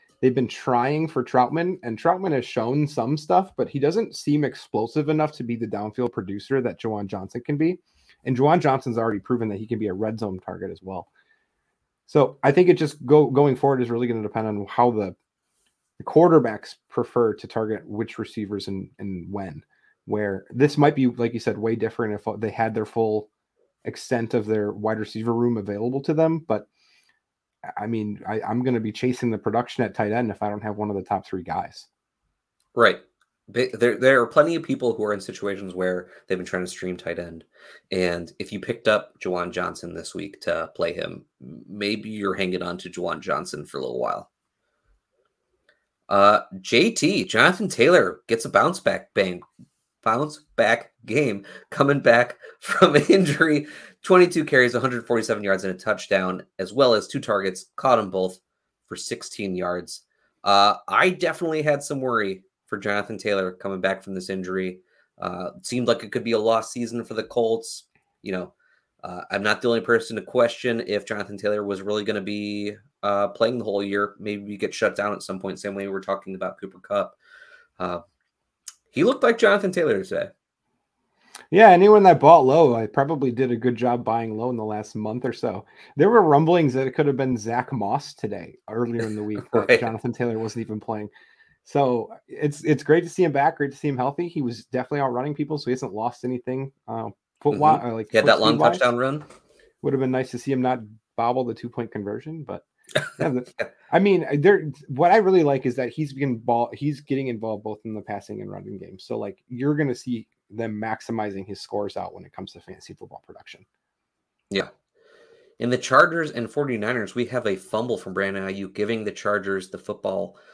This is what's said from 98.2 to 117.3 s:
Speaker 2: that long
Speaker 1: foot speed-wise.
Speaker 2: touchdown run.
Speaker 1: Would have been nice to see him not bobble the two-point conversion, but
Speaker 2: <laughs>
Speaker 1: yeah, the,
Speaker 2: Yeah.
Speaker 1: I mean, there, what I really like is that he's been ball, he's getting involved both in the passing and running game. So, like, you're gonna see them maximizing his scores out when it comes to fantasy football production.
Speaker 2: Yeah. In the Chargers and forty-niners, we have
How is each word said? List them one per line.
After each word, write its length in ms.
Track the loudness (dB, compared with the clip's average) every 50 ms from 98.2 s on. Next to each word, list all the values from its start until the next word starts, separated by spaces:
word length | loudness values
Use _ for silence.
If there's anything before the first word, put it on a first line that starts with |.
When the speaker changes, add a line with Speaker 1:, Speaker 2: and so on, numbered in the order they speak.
| 6
Speaker 2:
that 140 | 6 6 6
long 160 | 4 4 4
Speaker 1:
foot 200 | 4 4 2 4
speed-wise. 20 | 4
Speaker 2:
touchdown 180 | 2 2 2
run. 280 | 2 0 -2 -2 -6 -10 -14 -20 _ _ _ _ _ _ _ _ _
Speaker 1:
Would 100 | -4 -2
have 80 | -2 0
been 120 | 0 0
nice 180 | 0 -2 -2 -4
to 80 | -8 -8
see 140 | -4 -4
him 100 | -2 0
not 180 | 0 0 -2 -2 -6 -12 -20 _ _ _ _
bobble 280 | -2 -2 0 0 0 -2
the 100 | -4 -6
two-point 360 | -8 -12 -10 -8 -10 -10 -8
conversion, 540 | -8 -8 -8 -8 -8 -8 -10 -12 -14 -14 -12
but 200 | -12 -14 -14 -16 _ _ _ _ -4
Speaker 2:
<laughs> 80 | -4 -4 -4 -4 -6 -4
Speaker 1:
yeah, 100 | -4 -2
the, 240 | -2 -4 -6 -8 _ -10
Speaker 2:
Yeah. 60 | -10 -10 -10 _ _ _
Speaker 1:
I 60 | 2 2
mean, 280 | 4 4 4 2 2 0 0 4
there, 300 | 6 6 6 4 2 -4 -10 -12 -14 -8
what 220 | 0 2 4 6
I 60 | 6
really 260 | 6 6 6 6 6
like 240 | 6 4 2 2 0
is 80 | -2 -2
that 140 | -2 -4 -4
he's 220 | -4 -6 -6 -6
been 260 | -4 -2 -2 -2 -2 -2
ball, 320 | -2 0 0 0 0 -2
he's 280 | -4 -4 -4 -4 -4 -4
getting 280 | -6 -4 -4 -4 -2 -4
involved 360 | -6 -6 -6 -6 -6 -6 -8
both 160 | -10 -10 -10 -10
in 100 | -10 -10
the 60 | -10
passing 400 | -8 -8 -10 -10 -10 -12 -14 -12
and 80 | -12 -12
running 280 | -14 -14 -14 -14 -14 -14
game. 200 | -16 -18 -18 -20
So, 200 | -12 -10 -8 -8
like, 240 | -8 -10 -12 -16 _ _
you're 260 | -8 -4 -2 0 0
gonna 200 | 2 0 -2 -2
see 340 | -6 -6 -6 -8 -8 -8 _ _ _ _ _
them 320 | -8 -6 -6 -6 -6 -6
maximizing 640 | -6 -6 -6 -6 -6 -6 -6 -6 -6 -6 -8 -10 -12
his 160 | -12 -14 -14
scores 360 | -12 -8 -6 -6 -6 -6 -8
out 180 | -10 -10 -10 -12
when 100 | -18 -20
it 80 | -20
comes 200 | _ -16 -16 -16
to 80 | -18 -20
fantasy 340 | -20 -20 -20 -20 -20 -20 -20
football 300 | -20 -20 -20 -20 -20 _
production. 400 | -20 -20 -20 -20 -20 -20 -20 _ _ _ _ _ _ _ _ _ _ _ _ _ _ _ _ _ _
Speaker 2:
Yeah. 180 | -4 -4 -4 -6 -12 _ _ _ _ _ _ _ _ _ _ _ _ _ _ _ _ -6
In 100 | -2 -2
the 100 | -2 -2
Chargers 520 | 0 4 6 6 6 6 2 -2 -4 -4
and 180 | -6 -8 -8 -6
forty-niners, 680 | -4 -4 -4 -4 -4 -4 -4 -4 -4 -4 -6 -4 -4
we 80 | -4 -4
have 220 | -4